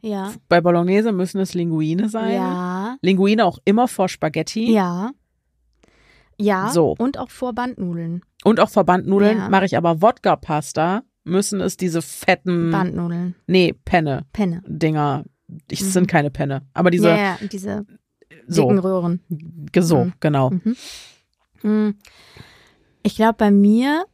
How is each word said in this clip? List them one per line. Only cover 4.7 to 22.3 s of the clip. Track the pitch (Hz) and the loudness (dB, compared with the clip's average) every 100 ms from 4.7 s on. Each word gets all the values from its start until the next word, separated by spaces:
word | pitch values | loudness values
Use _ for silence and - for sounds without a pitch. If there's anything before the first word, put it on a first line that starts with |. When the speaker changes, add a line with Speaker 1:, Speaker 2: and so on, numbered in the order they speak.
Speaker 1:
Ja. | 220 185 175 214 285 _ _ _ _ _ _ _ _ _ _ _ _ | 2 2 -4 -8 -10 _ _ _ _ _ _ _ _ _ _ _ _
Ja, | 208 190 202 | 0 0 0
Speaker 2:
So. | 180 156 - | 2 2 0
Speaker 1:
und | 233 277 | -4 -4
auch | - | -12
vor | - 247 | -8 -8
Bandnudeln. | 233 247 - 180 170 170 170 - _ - | -6 -8 -6 -8 -6 -8 -10 -12 _ 0
Speaker 2:
Und | 220 | 2
auch | 202 | 2
vor | - 175 | 2 2
Bandnudeln | 180 - 196 202 220 | 2 2 2 4 2
Speaker 1:
Ja. | 196 | 2
Speaker 2:
mache | 196 185 | 2 2
ich | - | 0
aber | 170 165 | 0 2
Wodka-Pasta, | 202 247 202 156 - 151 - - 160 196 - _ - | 2 2 0 0 0 -4 -4 -2 -2 -2 -6 _ -4
müssen | 180 202 202 | -2 -2 -2
es | 190 - | -4 -2
diese | 185 165 | -2 -2
fetten | 160 - - 180 - 175 170 | -6 -6 0 0 0 -2 0
Speaker 1:
Bandnudeln. | 190 180 175 170 170 180 180 - | 0 -2 -4 -6 -4 -6 -10 0
Speaker 2:
Nee, | 185 175 - | 2 2 0
Penne. | - 180 156 135 - | -2 0 0 -4 -8
Speaker 1:
Penne. | - 196 165 - | -4 -4 -4 -10
Speaker 2:
Dinger. | 151 160 156 147 139 - _ _ 160 _ | -4 -2 0 -2 -4 -8 _ _ -20 _
Ich, | - | -6
es | 196 | -2
Speaker 1:
Mhm. | |
Speaker 2:
sind | 185 185 | 0 2
keine | 170 147 | 2 0
Penne. | - 143 135 - | -4 -6 -6 -8
Aber | - 180 | 0 2
diese | 175 170 | 4 4
Speaker 1:
Ja, | 165 | 4
ja, | 202 180 202 | 2 -2 -8
diese | 196 196 202 202 _ _ _ _ - - | -10 -8 -10 -10 _ _ _ _ -20 -4
Speaker 2:
so. | 170 | 0
Speaker 1:
dicken | 131 202 | 4 2
Röhren. | 185 185 175 175 _ | 2 -2 -2 -4 _
Speaker 2:
Ge-, | 156 160 170 147 - | -12 -12 -16 -2 0
so, | 165 156 175 | 4 2 2
Speaker 1:
Mhm. | - | -2
Speaker 2:
genau. | 160 143 131 | -2 0 0
Speaker 1:
Mhm. | 185 220 240 - - - _ _ _ _ _ | 0 -2 -6 -10 -20 -20 _ _ _ _ _
Mm. | 208 214 214 208 - _ - | -2 0 0 -4 -14 _ -20